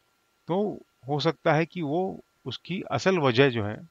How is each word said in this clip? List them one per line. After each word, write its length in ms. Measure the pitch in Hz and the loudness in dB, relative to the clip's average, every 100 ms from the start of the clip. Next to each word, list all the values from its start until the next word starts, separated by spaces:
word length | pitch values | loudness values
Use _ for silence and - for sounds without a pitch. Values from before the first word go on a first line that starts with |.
| _ _ _ _ - | _ _ _ _ -4
तो 360 | 175 208 - - _ 123 | -2 -2 -4 -14 _ -4
हो 120 | 147 | 0
सकता 320 | 165 156 170 | 0 0 2
है 140 | 151 165 | 2 0
कि 160 | 180 | -4
वो 380 | 151 160 190 180 - _ - | -4 -2 -2 -6 -16 _ -12
उसकी 360 | 117 - 185 | -12 -8 -8
असल 360 | - 135 185 185 | -4 -2 0 2
वजह 320 | 139 117 143 | 2 6 4
जो 140 | 117 | 4
है 120 | 104 107 170 | -4 -8 -14